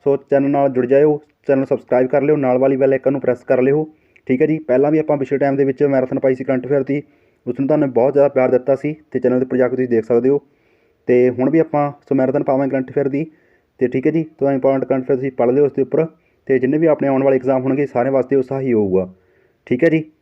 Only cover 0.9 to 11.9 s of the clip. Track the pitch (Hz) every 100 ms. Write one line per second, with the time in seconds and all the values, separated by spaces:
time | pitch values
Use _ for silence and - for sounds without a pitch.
0.9 | 139 151 147 _ _ - 135 135 123 -
1.9 | 127 127 147 135 151 131 123 135 131 135
2.9 | 135 - 139 127 120 - 127 127 147 156
3.9 | _ _ _ - 127 151 156 156 123 143
4.9 | 156 156 147 135 139 139 139 139 131 147
5.9 | 135 127 127 135 131 135 131 127 143 135
6.9 | 170 - _ _ _ - - 139 151 143
7.9 | 120 127 139 139 135 127 127 127 135 147
8.9 | 151 _ 127 127 127 127 127 123 123 127
9.9 | 117 110 120 127 143 _ _ _ _ _
10.9 | _ - 123 127 123 131 160 156 147 143